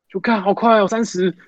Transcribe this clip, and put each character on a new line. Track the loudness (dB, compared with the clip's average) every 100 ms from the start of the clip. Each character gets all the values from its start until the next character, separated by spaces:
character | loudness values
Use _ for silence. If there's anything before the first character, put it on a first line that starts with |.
| _
就 | -6
干， | -2 -2
好 | 0
快 | 0 2 4
哦， | 2
三 | -2
十。 | -4 -2 -2 -4